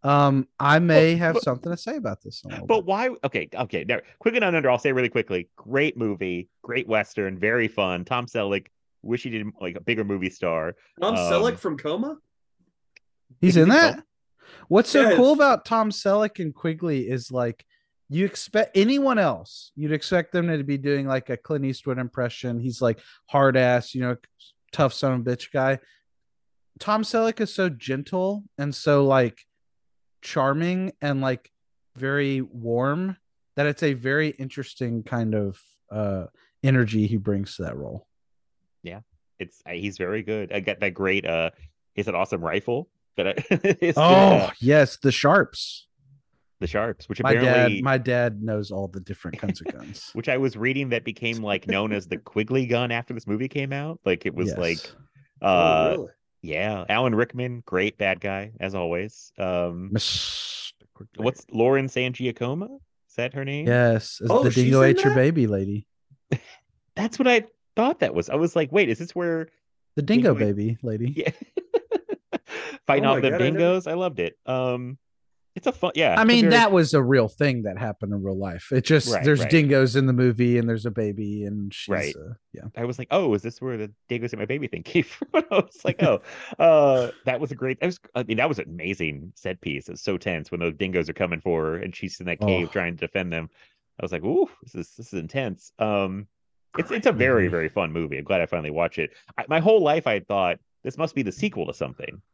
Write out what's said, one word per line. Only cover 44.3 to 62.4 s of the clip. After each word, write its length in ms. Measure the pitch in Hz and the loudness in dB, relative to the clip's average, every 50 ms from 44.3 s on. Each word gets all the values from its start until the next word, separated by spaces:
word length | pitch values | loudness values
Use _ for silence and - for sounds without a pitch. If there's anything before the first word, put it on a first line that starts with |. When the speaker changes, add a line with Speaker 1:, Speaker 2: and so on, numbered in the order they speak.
| 185 - - - - - | 8 6 4 0 -4 -2
Speaker 1:
yes, 380 | 117 123 143 151 143 123 - - | 2 4 6 6 6 4 2 0
the 120 | - 139 123 | 0 0 0
Sharps. 760 | - - 139 165 202 165 - - - - - - - - _ _ _ _ _ _ _ _ _ _ _ _ _ _ _ | 4 4 4 6 6 4 2 -4 -8 -8 -8 -10 -14 -18 _ _ _ _ _ _ _ _ _ _ _ _ _ _ _
Speaker 2:
the 60 | 98 | -8
Sharps, 420 | 82 - 104 110 117 - _ - _ | -4 -2 -2 -2 -2 -6 _ -8 _
which 140 | 104 - 127 | -6 -2 2
Speaker 1:
My 100 | 131 113 | 2 4
dad, 100 | 117 127 | 4 4
Speaker 2:
apparently 380 | 127 127 127 127 120 104 95 127 | 4 4 4 4 4 2 0 0
Speaker 1:
my 140 | 135 135 | 0 0
dad 460 | 127 120 123 123 123 120 120 107 101 107 | 0 0 0 0 2 0 0 -2 -4 -6
knows 280 | 110 107 107 101 98 | -4 -4 -4 -4 -6
all 180 | 101 95 98 92 | -6 -8 -8 -8
the 120 | 90 98 | -10 -12
different 380 | 90 - 101 - - - - - | -12 -12 -14 -12 -10 -12 -10 -8
kinds 240 | - 202 185 - - | -6 -6 -6 -6 -6
of 40 | |
Speaker 2:
<laughs> 60 | - - | -12 -12
Speaker 1:
guns. 380 | - - - 101 - - - - | -12 -14 -16 -16 -16 -18 -12 -10
Speaker 2:
which 160 | 110 113 - | -6 -4 -2
I 80 | 131 | -2
was 180 | 127 135 131 - 107 | 0 0 -2 -2 -2
reading 320 | 110 127 131 135 139 131 | -4 -2 -2 -2 -2 -2
that 140 | 120 117 - | -2 -4 -4
became, 340 | - 107 - 120 117 117 117 110 | -6 -10 -6 -6 -6 -4 -4 -2
like, 240 | 104 101 95 - | -2 -2 -2 -2
known 260 | - 113 98 104 110 107 | -2 -2 0 0 0 -2
as 140 | 101 95 - | -4 -4 -6
the 100 | - 110 | -8 -8
Quigley 480 | _ - - 107 107 110 123 135 131 | _ -6 -4 -4 -2 0 0 -2 0
gun 260 | 120 120 117 123 123 117 | 0 0 0 0 -2 -4
after 220 | 117 120 _ 123 | -6 -6 _ -12
this 120 | 117 - | -12 -6
movie 220 | - 101 107 127 135 | -4 -4 -4 -4 -4
came 240 | - 147 139 135 139 | -6 -6 -6 -6 -6
out. 280 | 139 143 156 165 - _ | -8 -8 -10 -12 -6 _
Like, 220 | 98 92 85 - | -2 -2 0 -2
it 80 | 95 71 | -8 -4
was, 140 | 73 90 104 | -2 -4 -4
Speaker 1:
Yes. 100 | - - | -2 -2
Speaker 2:
like, 340 | 87 85 85 80 - - - _ - _ _ _ _ _ _ _ - | -2 -2 -2 -4 -6 -16 -20 _ -20 _ _ _ _ _ _ _ 0
Speaker 3:
Oh, 60 | 98 | 2
Speaker 2:
uh, 420 | 92 90 85 82 80 80 80 80 78 | 4 6 6 4 4 4 4 2 0
Speaker 3:
really? 120 | - - 85 _ _ _ _ _ _ - | -2 -6 -10 _ _ _ _ _ _ -12
Speaker 2:
yeah, 420 | 82 76 78 95 107 107 98 87 - | -8 -6 -4 -4 -4 -6 -6 -4 -2
Alan 240 | 104 113 127 127 113 | -2 0 0 0 2
Rickman, 480 | 104 120 - - 123 123 127 123 120 117 | 0 0 0 -2 -8 -8 -8 -8 -12 -12
great 300 | - - 92 95 107 - _ | -4 -2 -2 -2 -2 -2 _
bad 220 | 104 95 92 87 | -2 -2 -2 -2
guy 320 | 85 101 98 98 101 107 110 110 | -4 -8 -6 -6 -10 -12 -12 -8
as 140 | 98 95 95 | -8 -6 -4
always. 580 | 95 87 82 85 87 95 107 - - - - _ - | -4 -4 -4 -4 -4 -6 -8 -12 -18 -20 -20 _ -8
Um, 520 | 95 92 90 87 87 87 85 87 92 98 101 | -6 -4 -2 -2 -2 -4 -6 -8 -10 -6 -4
Speaker 1:
Mister 840 | 110 - - - - - - - - - - - - - - - _ _ _ _ | -4 -4 -2 -4 -4 -6 -6 -8 -10 -10 -12 -12 -12 -14 -16 -18 _ _ _ _
Quigley. 300 | _ 104 110 _ - 110 | _ -20 _ _ -4 -2
Speaker 2:
what's 220 | 120 127 - - _ | -2 -2 -4 -14 _
Lauren 380 | - 107 113 127 135 139 135 131 | 0 2 4 4 4 2 0 -2
San 240 | - 127 127 127 123 | -2 -2 -4 -4 -4
Giacomo? 640 | - 127 127 113 - | -4 -6 -6 -4 -4